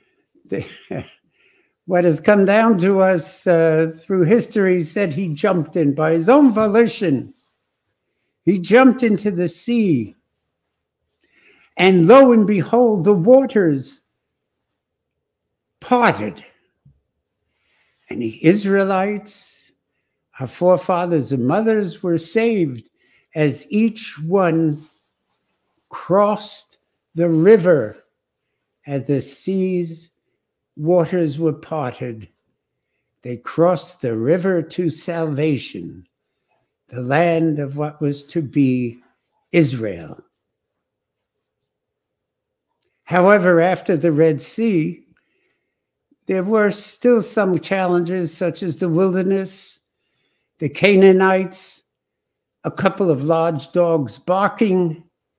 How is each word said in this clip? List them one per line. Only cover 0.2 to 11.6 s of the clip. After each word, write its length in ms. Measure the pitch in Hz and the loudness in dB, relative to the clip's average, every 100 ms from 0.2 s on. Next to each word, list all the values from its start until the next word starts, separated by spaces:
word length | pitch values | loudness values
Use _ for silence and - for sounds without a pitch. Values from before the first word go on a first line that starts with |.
| _ _ _ | _ _ _
the, 200 | 98 - - - | -12 -10 -18 -14
<laughs> 140 | 92 - _ _ _ _ _ _ _ - | -14 -14 _ _ _ _ _ _ _ -4
what 180 | 180 | 0
has 160 | 175 156 | 2 2
come 240 | - 208 | 2 4
down 340 | 190 208 226 202 | 4 4 2 2
to 220 | 180 196 | 2 2
us, 460 | 190 180 - - - | 2 0 -4 -6 0
uh, 460 | 165 165 160 165 160 | 2 4 2 0 -4
through 240 | - 190 | -4 0
history 580 | 165 233 226 214 190 185 | 2 2 0 -2 0 0
said 300 | 156 - 196 | -2 -4 -4
he 160 | 139 190 | -4 -6
jumped 480 | 147 208 185 143 185 | -4 -2 -2 -2 -2
in 180 | 151 | -2
by 180 | 135 156 | 0 0
his 160 | 165 165 | 0 2
own 240 | 269 277 | 4 4
volition. 800 | 208 220 208 233 - 185 131 110 - _ _ _ _ _ _ _ _ _ _ | 4 2 2 0 0 -2 -2 -4 -16 _ _ _ _ _ _ _ _ _ _
He 140 | - 190 | -2 -2
jumped 440 | 165 220 262 247 | 2 4 6 4
into 280 | 233 202 208 | 0 0 -2
the 180 | 175 175 | -4 -4
sea, 680 | - - 240 208 139 104 - _ _ _ _ _ _ _ _ _ _ _ _ _ _ | -6 -4 0 0 0 -4 -12 _ _ _ _ _ _ _ _ _ _ _ _ _ _